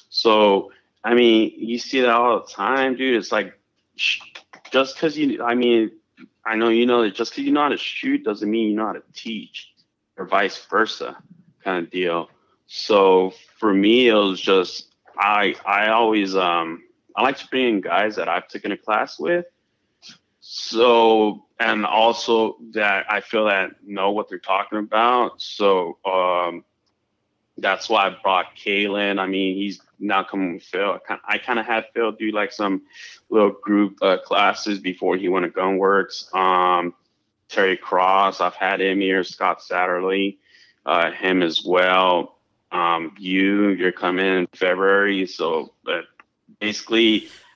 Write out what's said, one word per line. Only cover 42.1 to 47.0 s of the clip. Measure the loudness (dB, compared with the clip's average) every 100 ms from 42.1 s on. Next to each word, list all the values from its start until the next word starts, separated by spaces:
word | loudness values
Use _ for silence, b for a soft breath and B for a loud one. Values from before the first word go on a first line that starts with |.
| 2 -2 _ _ _ _
Um, | -4 -2 -2 -4 -10
you, | -4 0 2 2 2
you're | 0 -2
coming | -2 -4 -2
in | 0 0 -2
February. | -2 -2 2 2 2 2 0 -4
So, | -4 -4 -4 -6 _
but | -8 -8 -8 _ _ _ _ _
basically, | -8 -8 -2 2